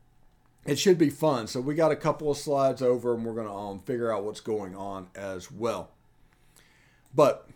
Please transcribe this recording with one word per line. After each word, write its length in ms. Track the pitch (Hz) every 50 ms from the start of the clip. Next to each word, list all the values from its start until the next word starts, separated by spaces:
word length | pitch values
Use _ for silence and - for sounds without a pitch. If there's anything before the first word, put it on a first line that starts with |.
| _ _ _ _ _ _ _ _ _ _ _ _ -
it 120 | - 143 139
should 200 | - 202 185 160
be 120 | 165 139
fun. 380 | 139 - 160 156 143 120 110 110
So 140 | - 135
we 140 | 127 143 151
got 160 | 156 160 156
a 40 | 147
couple 340 | 151 - 156 147 - 156 147
of 60 | 143
slides 460 | 139 - 156 143 139 135 135 131 120
over, 320 | 135 123 123 123 113 120 120
and 100 | 113 113
we're 120 | 113 113
gonna, 200 | 113 113 104 101
um, 240 | 98 104 101 98 98
figure 320 | - - 131 120 117 113
out 140 | 110 104 98
what's 160 | 107 107 -
going 340 | - - 110 107 98 92 92
on 320 | 98 98 101 98 95 92 92 -
as 340 | - 101 98 95 90 87 -
well. 420 | - 95 110 113 107 92 82 - _ _ _ _ _ _ _ _ _ _ _ _ _ - - _ _ _ _ _ _ _ _ _ -
But 320 | 135 151 131 107 - - - -